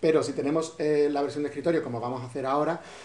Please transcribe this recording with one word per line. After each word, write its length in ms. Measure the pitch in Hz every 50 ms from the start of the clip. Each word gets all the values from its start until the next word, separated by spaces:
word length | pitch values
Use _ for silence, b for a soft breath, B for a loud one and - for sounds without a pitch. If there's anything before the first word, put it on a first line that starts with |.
Pero 200 | - 160 156 151
si 120 | 131 135 135
tenemos, 420 | - 135 143 151 165 160 160 - -
eh, 280 | 156 151 151 147 147 147
la 120 | 147 143
versión 220 | 143 135 120 143 147
de 40 | 143
escritorio, 340 | 143 147 139 170 170 160
como 200 | - 135 120 117
vamos 200 | 117 123 127 127
a 40 | 123
hacer 200 | 120 - 143 131
ahora, 360 | 131 135 147 151 151 170 170 B B B B B